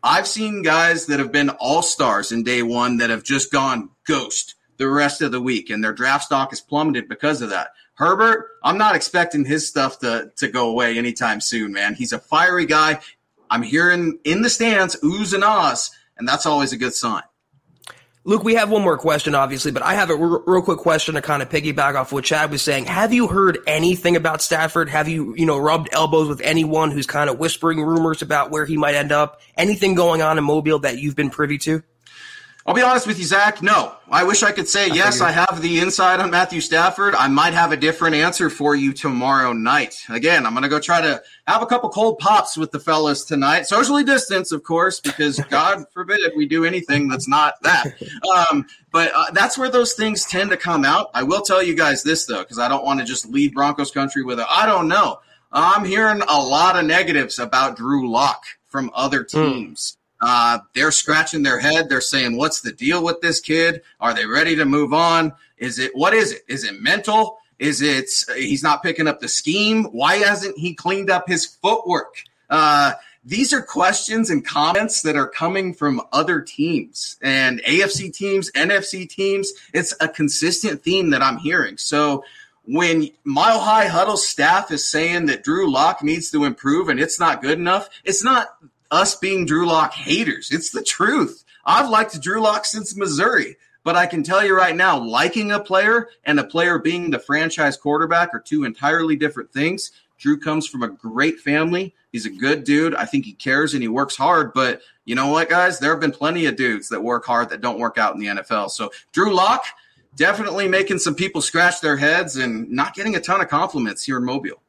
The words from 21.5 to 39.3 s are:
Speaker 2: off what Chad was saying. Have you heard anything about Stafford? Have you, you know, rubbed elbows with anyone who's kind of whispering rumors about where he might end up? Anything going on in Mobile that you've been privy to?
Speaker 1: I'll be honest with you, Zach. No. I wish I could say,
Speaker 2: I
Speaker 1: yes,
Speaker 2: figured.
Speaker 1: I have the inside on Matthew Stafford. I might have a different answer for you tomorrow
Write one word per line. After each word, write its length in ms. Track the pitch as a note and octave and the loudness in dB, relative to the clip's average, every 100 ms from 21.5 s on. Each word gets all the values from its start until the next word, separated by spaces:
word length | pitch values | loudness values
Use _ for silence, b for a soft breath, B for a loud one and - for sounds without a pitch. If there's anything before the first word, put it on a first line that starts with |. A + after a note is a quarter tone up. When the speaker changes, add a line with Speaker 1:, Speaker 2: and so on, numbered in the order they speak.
| D#3 D3+ C#3+ C#3+ C#3 | -2 -2 0 0 0
Speaker 2:
off 160 | C3 | -2
what 140 | C#3 C3 | -4 0
Chad 260 | D#3 D3+ | 0 0
was 100 | C#3+ | -2
saying. 240 | - C#3 B2 | -2 -2 -2
Have 280 | F3+ A3 | 0 2
you 140 | B3 A3+ | 2 2
heard 300 | F3+ F#3+ E3 - | 4 2 2 -2
anything 500 | D#3 E3+ F3+ F3+ E3+ | 2 2 2 2 2
about 240 | D#3+ D#3 | 2 -2
Stafford? 480 | - D#3+ D#3+ E3+ D#3 | -2 0 0 0 0
Have 180 | D3+ D#3 | 0 0
you, 260 | D#3+ C#3+ A#2 | -2 -6 0
you 100 | D#3+ | 2
know, 120 | C#3+ | 2
rubbed 320 | D3+ D#3+ D#3 | 2 0 0
elbows 340 | D#3+ D#3 D#3+ D3+ | 0 2 2 2
with 140 | C#3+ | 0
anyone 500 | - D#3+ D#3+ D#3 D#3+ | 0 2 2 2 0
who's 160 | C#3+ C3 | 0 -4
kind 220 | D3 D3 | -2 -2
of 100 | B2+ | 0
whispering 420 | E3 - E3 D#3+ | -2 -2 -2 0
rumors 400 | D3+ E3 D#3+ D#3 | 0 2 2 -2
about 300 | D3 D3+ C#3+ | -2 0 0
where 140 | D3+ D3 | -2 -2
he 100 | D#3 | 0
might 200 | D3 C#3+ | 2 0
end 180 | C#3+ | 2
up? 260 | D3 D3 - b - | 0 0 -4 b -2
Anything 400 | F3+ G#3 G3 F3+ | 0 2 2 4
going 260 | F3 D#3+ | 4 4
on 160 | D#3 D#3+ | 2 2
in 60 | |
Mobile 360 | D3 D3+ D3+ D#3 | 2 2 2 0
that 200 | C#3 B2 | 0 -4
you've 160 | D3 C#3 | -6 -2
been 140 | C#3+ | -4
privy 280 | - D3 D3 | 0 -2 -2
to? 220 | D#3 D#3 - _ B B B B B B - | -2 -4 -4 _ B B B B B B -2
Speaker 1:
I'll 80 | A#3 | 2
be 60 | |
honest 260 | B3+ B3+ G#3 | 4 2 0
with 100 | F3 | -6
you, 60 | |
Zach. 380 | E3+ G3 G#3 G#3 | 0 2 2 2
No. 320 | F#3 G#3 - - _ | 2 2 2 -8 _
I 140 | D#3 F3+ | 0 2
wish 180 | G3+ | 2
I 80 | G#3+ | 2
could 160 | G3+ E3+ | 0 -2
say, 240 | G3+ G3 | 0 0
Speaker 2:
I 20 | |
Speaker 1:
yes, 200 | E3 G3 | 2 2
Speaker 2:
figured. 160 | - F3+ | 2 2
Speaker 1:
I 20 | |
have 300 | D#3+ F#3 E3 | 2 0 0
the 180 | E3 E3 | 0 0
inside 400 | F3+ F3+ F#3 F#3+ | 0 2 2 2
on 100 | F#3+ | 2
Matthew 280 | F3 F3+ F3 | 0 0 -2
Stafford. 560 | - D#3+ F3 F3+ G3+ - | 0 2 2 2 0 2
I 140 | C3+ | 2
might 240 | C#3 E3 | 4 2
have 180 | E3+ E3+ | 4 2
a 60 | D3+ | 2
different 380 | D3+ D#3+ E3 D3+ | 0 2 0 2
answer 320 | E3 F3 E3 | 0 0 -2
for 260 | - D3 C#3+ | 0 2 2
you 160 | C#3 | 0
tomorrow 640 | C3+ D3+ B2 C3 | -2 -4 -2 2